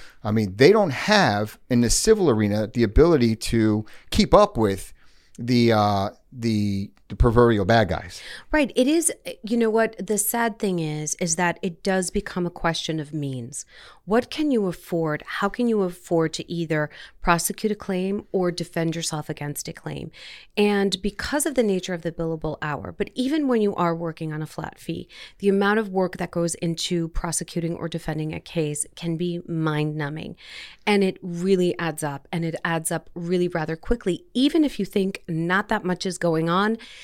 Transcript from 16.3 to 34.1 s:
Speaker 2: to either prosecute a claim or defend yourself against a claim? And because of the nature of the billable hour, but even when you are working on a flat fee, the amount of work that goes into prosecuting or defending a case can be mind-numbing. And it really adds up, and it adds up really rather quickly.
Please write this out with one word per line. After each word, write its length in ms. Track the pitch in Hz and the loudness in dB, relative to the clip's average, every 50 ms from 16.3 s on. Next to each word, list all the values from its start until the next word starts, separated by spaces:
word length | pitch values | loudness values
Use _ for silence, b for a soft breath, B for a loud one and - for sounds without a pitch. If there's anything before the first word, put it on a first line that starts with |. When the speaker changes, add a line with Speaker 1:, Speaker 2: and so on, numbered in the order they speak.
| - | -2
Speaker 2:
to 180 | - - - | -6 -8 -8
either 380 | 175 170 170 156 160 151 151 147 B B B B B B | -6 -6 -4 -2 0 -2 -2 -2 B B B B B B
prosecute 500 | - - 170 170 - - 202 - - 214 | 0 2 2 2 0 -2 -4 -4 -4 -4
a 40 | 208 | -4
claim 500 | 208 - - 190 180 185 190 196 208 - - | -4 -4 -4 -4 -2 -2 -2 -4 -4 -6 -4
or 180 | - 196 180 175 | -2 0 0 0
defend 440 | 175 - 170 - - 170 165 165 160 | -2 -4 -6 -6 -4 -2 -2 -2 -2
yourself 340 | 170 160 - - 151 151 - | -4 -6 -6 -6 -6 -6 -8
against 380 | 156 - 147 147 147 - - - | -8 -8 -8 -10 -10 -10 -10 -12
a 60 | 160 | -12
claim? 360 | - - 151 151 143 - 160 B B B B B B B B B - | -12 -12 -12 -10 -10 -10 -12 B B B B B B B B B 2
And 420 | 208 208 208 202 196 202 185 - | 2 2 4 2 0 0 -2 -4
because 440 | - 202 - - - - - 302 294 | -6 -6 -6 -6 -6 -4 -2 -2 -2
of 80 | 330 269 | 0 0
the 80 | 254 | 2
nature 320 | 233 208 190 185 180 - 185 | 2 2 0 -2 -2 -4 -6
of 80 | 165 | -6
the 100 | - 175 | -6 -6
billable 460 | 160 - 165 165 165 156 - 156 151 - | -6 -4 -4 -4 -4 -4 -6 -6 -6 -6
hour, 300 | - 151 147 131 - 180 170 | -6 -6 -6 -6 -8 -8 -8
but 160 | - 202 - - | -6 -8 -6 -4
even 340 | - 254 262 302 320 294 269 | -4 -2 -2 0 0 0 2
when 140 | 247 226 | 2 2
you 140 | 214 202 - | 2 2 0
are 200 | - 180 170 165 | 0 0 -2 -2
working 380 | 165 170 165 156 - 165 156 151 | -2 -4 -8 -8 -8 -8 -8 -6
on 80 | 151 | -8
a 60 | 156 151 | -8 -10
flat 320 | - - 156 - - - | -10 -10 -10 -10 -12 -12
fee, 280 | - - 165 170 - - B B B B B B | -10 -10 -10 -10 -10 -14 B B B B B B
the 100 | 196 202 | 2 2
amount 280 | 196 196 202 202 208 220 | 4 4 4 4 2 2
of 100 | 220 202 | 0 0
work 280 | 185 190 185 185 - - | 0 0 0 0 -2 -4
that 140 | 185 170 | -8 -4
goes 240 | - 175 170 170 - | -2 -2 -2 -2 -2
into 520 | - - 170 165 165 - - 180 170 165 165 | -2 -2 -4 -2 -4 -4 -2 -2 -2 -2 -2
prosecuting 640 | - - - 175 160 - 170 - - 175 165 160 170 | -4 -4 -4 -4 -4 -6 -6 -6 -6 -6 -4 -4 -4
or 120 | - - 165 | -6 -6 -8
defending 460 | - 165 - - 156 156 156 156 160 | -8 -6 -6 -6 -4 -4 -4 -6 -6
a 60 | 170 | -8
case 460 | - - - 170 156 147 147 147 - - - | -12 -6 -4 -2 -2 -2 -2 -6 -8 -10 -12
can 200 | - - 170 165 | -10 -6 -4 -4
be 260 | 160 180 180 170 175 - - | -2 -2 -4 -4 -6 -6 -6
mind-numbing. 880 | 170 160 156 156 151 151 151 151 151 156 151 143 151 156 - - - - B B B B B B B B B 214 | -4 -2 0 0 0 0 0 -2 -2 -4 -4 -6 -6 -8 -10 -12 -14 -16 B B B B B B B B B 2
And 160 | 208 208 196 | 2 4 2
it 160 | 190 185 - | 2 0 -4
really 560 | - 180 170 170 175 190 196 180 180 175 - - | -8 -8 -6 -4 0 2 2 2 2 2 0 -2
adds 260 | 170 165 151 156 160 | -4 -6 -4 -4 -6
up, 240 | 147 139 139 - _ | -6 -6 -8 -10 _
and 120 | - 170 165 | -6 -4 -4
it 120 | 165 160 - - | -4 -4 -4 -4
adds 260 | 165 165 165 160 - | -2 -2 -2 -2 -4
up 200 | 180 160 165 - - | -6 -6 -6 -10 -12
really 340 | 175 170 170 180 180 175 175 | -10 -4 -2 0 0 0 0
rather 280 | 175 170 156 156 160 | -2 -4 -4 -4 -6
quickly. 500 | 160 - - 240 233 - 196 | -6 -2 -2 -2 0 0 -2